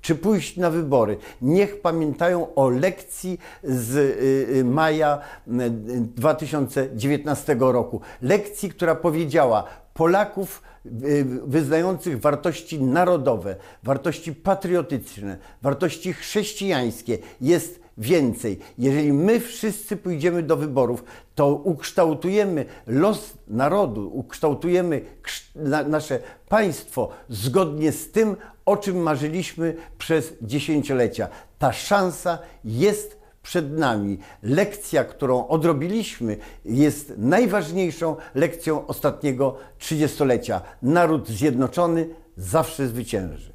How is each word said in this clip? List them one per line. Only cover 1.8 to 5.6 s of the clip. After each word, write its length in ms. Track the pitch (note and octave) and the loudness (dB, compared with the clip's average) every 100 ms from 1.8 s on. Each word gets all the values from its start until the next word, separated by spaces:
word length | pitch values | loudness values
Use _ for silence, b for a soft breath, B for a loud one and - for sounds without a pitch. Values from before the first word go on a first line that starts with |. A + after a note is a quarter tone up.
pamiętają 760 | F3 E3 D#3 C3+ E3+ F3+ E3 | -2 0 -2 0 2 2 0
o 140 | - C3+ | 2 2
lekcji 680 | B2 F#3 F#3 - - F#3 F3+ B B | 4 2 -2 -12 -12 -8 -8 B B
z, 320 | - B2+ A#2 C3+ | -4 -2 0 2
y, 600 | C#3 G2+ C3+ C3+ A2+ C3 | 2 4 2 2 2 2
y, 60 | |
maja, 540 | B2 C3+ D#3+ D#3 D3+ D3 B B - | 2 4 2 2 2 0 B B -6
y, 40 | B2 | -2